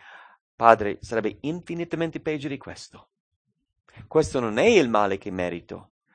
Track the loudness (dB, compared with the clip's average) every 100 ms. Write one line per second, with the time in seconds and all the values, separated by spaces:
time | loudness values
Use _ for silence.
0 | -18 -20 -20 _ _ 2 6 6 4 -6
1 | -6 -4 -4 -4 -8 -8 -8 -8 -6 -4
2 | -6 -6 -8 -6 -8 -10 -12 -18 -18 -20
3 | _ _ _ _ _ _ _ _ _ -20
4 | -4 0 0 -2 -4 0 4 4 4 2
5 | 0 -2 -6 -6 -4 -6 -12 -16 -18 _
6 | _